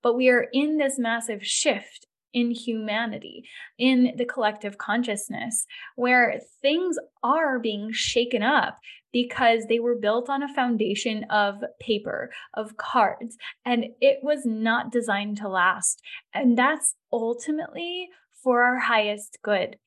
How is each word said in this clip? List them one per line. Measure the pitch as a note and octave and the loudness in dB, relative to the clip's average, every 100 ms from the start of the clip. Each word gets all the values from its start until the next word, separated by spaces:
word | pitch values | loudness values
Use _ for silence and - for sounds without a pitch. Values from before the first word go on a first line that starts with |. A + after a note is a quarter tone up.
But | A#3+ | 0
we | A#3+ B3+ | 4 4
are | B3 - | 4 2
in | C4 D4+ D#4 | 0 0 2
this | C#4 C4+ | 0 0
massive | A3+ A#3 A3+ G#3 | -2 -2 -4 -8
shift | - - D#4 G3+ - - _ _ _ | -4 0 2 0 -6 -20 _ _ _
in | B3 A#3+ | 0 0
humanity, | A#3 - A3 G#3+ G#3+ A3+ G#3+ - - - - - _ | -2 -4 -4 -2 -2 -4 -6 -12 -18 -20 -20 -20 _
in | B3+ B3+ B3 B3 | 2 4 4 2
the | A#3+ | -4
collective | - G#3+ G#3+ G#3 G3+ | 0 -2 -2 -10 -10
consciousness, | - A3 A#3+ G3+ - - A#3 A3+ - - - - | -4 -2 -2 -4 -6 -8 -6 -6 -6 -12 -16 -4
where | B3 B3 A#3+ - - _ | 2 4 4 0 -10 _
things | C#4 D#4+ F#4 E4 - _ | 0 0 0 -4 -8 _
are | A#3+ D4+ D#4 C4 | 0 2 2 0
being | A3+ G#3 G#3+ | -4 -6 -6
shaken | A3+ - B3 A#3+ A#3+ | -4 -2 0 0 0
up, | G#3+ C#4+ F#3 - - - _ | 2 4 2 -2 -20 -20 _
because | A#3+ A#3+ - A#3+ A3+ A3+ | -2 -2 4 4 4 2
they | A#3 | 0
were | A#3 | 2
built | A#3+ G#3 A3+ B3 | 2 2 0 0
on | C#4 | -4
a | C#4 | -2
foundation | C#4 B3 A3+ A3 G3+ A#3+ G#3+ - | -2 0 2 0 0 -2 -4 0
of | G#3+ G3+ G3+ A#3 - | 2 2 -2 -10 -12
paper, | - G#3 G#3 - - - - | -4 -4 -2 -6 -8 -12 -12
of | - G#3+ A3 | -10 -10 -10
cards, | - B3+ G3+ - A#3 - - - | -2 2 2 0 -12 -14 -18 -10
and | - A#3+ A3+ - | -2 -2 -2 2
it | C4+ C4+ | 4 4
was | C#4 D4 | 0 0
not | B3+ A3 A3 A#3 - | 0 -2 0 0 0
designed | A#3+ A3 G3+ G#3 G#3 | -2 0 -2 -2 -6
to | G#3 | -4
last. | F#3+ F3+ F#3 - - - - _ | 2 2 2 -2 -4 -12 -20 _
And | F#3+ B3+ A#3 | 0 4 4
that's | B3+ D#4 - - _ | 4 2 -4 -6 _
ultimately | A#3+ A3+ A#3+ D4+ D4+ - - E4+ F4+ F4+ _ _ _ | -4 -2 -4 -4 -6 -6 -10 -8 -8 -10 _ _ _
for | C4 A#3+ | 0 4
our | B3 B3+ | 4 2
highest | B3+ A3+ G#3 G#3 - - | 2 2 2 -4 -10 -10
good. | - G3+ - - | -2 0 -2 -8